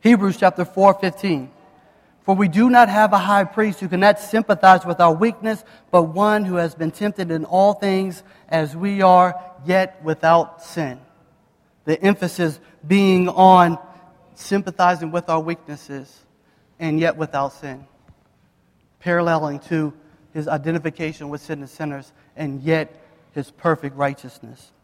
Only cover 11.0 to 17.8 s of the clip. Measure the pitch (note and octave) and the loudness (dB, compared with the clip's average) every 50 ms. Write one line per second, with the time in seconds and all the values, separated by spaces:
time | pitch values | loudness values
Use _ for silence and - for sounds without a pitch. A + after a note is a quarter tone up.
11 | - _ _ _ _ _ _ _ _ _ _ _ _ _ _ _ _ D3+ D#3 - | -20 _ _ _ _ _ _ _ _ _ _ _ _ _ _ _ _ -4 -4 0
12 | - G3 G3+ G3 - E3+ - - F3 D#3+ D3+ - _ _ _ _ - D3 F#3 G3 | 2 0 0 0 -4 -8 -4 -4 -4 -4 -4 -8 _ _ _ _ -4 0 2 2
13 | G3 F#3+ F#3 F3+ F3+ F3+ F3+ - F#3 F#3+ F#3 F3+ F3 E3+ E3+ - - - - - | 4 4 2 2 0 0 2 4 6 8 8 8 6 4 2 -4 -10 -20 -20 -20
14 | - - _ _ _ _ _ - - - G3 G3 G3 F#3+ E3+ - F#3 F3 F3+ D#3+ | -20 -20 _ _ _ _ _ -20 -10 -6 -4 -4 -4 -6 -4 0 0 0 0 0
15 | E3+ D#3+ D#3+ F3 E3+ - E3 D#3+ D#3 D#3+ E3+ E3+ - - D3+ C#3+ - - C#3+ C#3 | -6 -6 -6 -8 -6 -4 -4 -4 -4 -6 -10 -10 -10 -18 -18 -18 -16 -16 -16 -16
16 | C3 _ _ _ _ _ _ _ _ _ _ _ _ _ _ _ E3 D#3+ D3+ D#3 | -16 _ _ _ _ _ _ _ _ _ _ _ _ _ _ _ -6 -4 -2 0
17 | E3 E3+ D3+ D3+ D#3 C#3+ - C#3 C#3 C3+ - - - C#3+ C3 C3+ | -2 -2 -2 -4 -8 -6 -6 -6 -6 -6 -8 -14 -18 -18 -18 -18